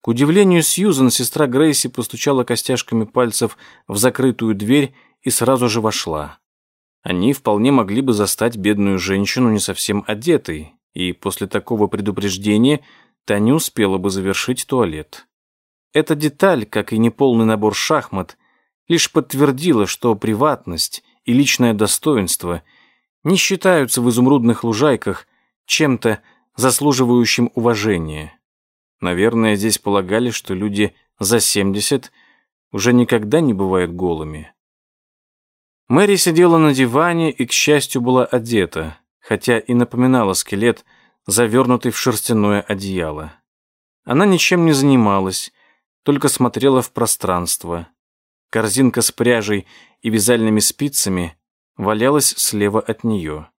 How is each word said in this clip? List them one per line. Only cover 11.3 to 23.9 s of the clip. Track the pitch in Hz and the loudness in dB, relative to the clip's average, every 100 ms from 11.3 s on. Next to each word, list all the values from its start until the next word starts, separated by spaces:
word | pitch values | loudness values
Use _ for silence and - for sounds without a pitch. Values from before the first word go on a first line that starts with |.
| - 98 | -6 -6
такого | 104 - 117 104 | -6 -4 -2 0
предупреждения | 101 104 92 101 92 104 104 123 147 _ _ _ _ | -2 -4 -4 -4 -4 0 2 4 2 _ _ _ _
та | - 104 | -4 0
не | 107 | 2
успела | 147 - - 101 95 | 0 -2 -2 0 0
бы | 95 | -2
завершить | 95 95 95 - 127 - | -4 -4 -4 -4 -6 -4
туалет. | 131 104 76 76 - _ _ _ _ _ _ _ | -2 -2 -4 -14 -18 _ _ _ _ _ _ _
Эта | 151 156 | -2 0
деталь, | 151 151 143 196 160 | 0 -2 2 2 2
как | 104 107 101 | -2 -6 -4
и | 110 | 0
неполный | 117 113 139 117 | 0 2 2 4
набор | 110 110 107 | 2 2 0
шахмат, | 104 - 156 - 98 92 - _ _ _ _ _ | -2 -2 -2 -2 -8 -8 -12 _ _ _ _ _
лишь | 170 - | -2 0
подтвердила, | 165 127 135 143 131 175 127 98 | -2 -2 0 0 2 0 2 0
что | - 123 | -2 -2
приватность | 104 113 107 147 131 - 85 - - _ _ | 0 -2 0 0 -2 -6 -6 -6 -8 _ _
и | - | -2
личное | 120 143 - 123 | 2 2 2 0
достоинство | 107 104 - - 135 92 - 87 85 _ _ _ _ _ _ | 2 0 0 0 0 0 -4 -6 -8 _ _ _ _ _ _
не | 147 185 | -2 0
считаются | - 190 190 175 127 | 0 0 2 2 2